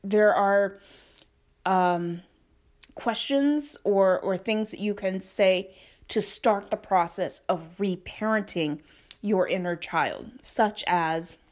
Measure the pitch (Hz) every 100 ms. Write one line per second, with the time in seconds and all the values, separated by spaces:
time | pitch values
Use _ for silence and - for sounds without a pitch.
0 | 196 208 214 - 196 202 196 196 - -
1 | - - _ _ _ _ 180 185 180 175
2 | 170 175 - _ _ _ _ _ - -
3 | - 220 - 277 285 302 285 - 185 196
4 | 190 180 - 185 190 214 214 - 208 202
5 | 196 190 - - 190 185 185 - - -
6 | - 226 - - 233 202 202 202 - 190
7 | 170 - 170 - - 180 160 170 202 180
8 | - - 214 220 202 175 151 147 - -
9 | - - 202 190 175 185 175 170 - 165
10 | 131 - - - - - 214 208 - 175
11 | 160 165 170 - _